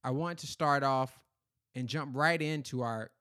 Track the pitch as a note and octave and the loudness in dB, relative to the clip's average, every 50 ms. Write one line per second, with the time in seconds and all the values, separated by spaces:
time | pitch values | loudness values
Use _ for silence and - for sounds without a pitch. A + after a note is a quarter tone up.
0 | - C3 B2+ C#3 E3 E3+ E3+ D#3+ - C#3 - _ E3 D3 C#3+ C#3+ C#3 C#3 C3+ C3 | -2 -2 -2 -2 -2 -4 -6 -6 -10 -12 -4 _ 4 4 4 4 4 4 2 2
1 | C3 C3 - - _ _ _ _ _ _ _ _ _ _ _ B2+ B2+ A#2 A2+ D#3 | 0 -2 -4 -14 _ _ _ _ _ _ _ _ _ _ _ -6 -6 -4 -4 -6
2 | D3 C#3+ B2 C3+ D3 D#3+ E3+ E3 D#3 D3+ D#3 D3+ C3+ - - B2+ B2 A#2 A2+ A2 | -6 -4 0 2 2 4 4 2 0 0 -2 -2 -4 -4 -4 -2 -2 -2 -2 -4
3 | A2 - _ _ | -6 -10 _ _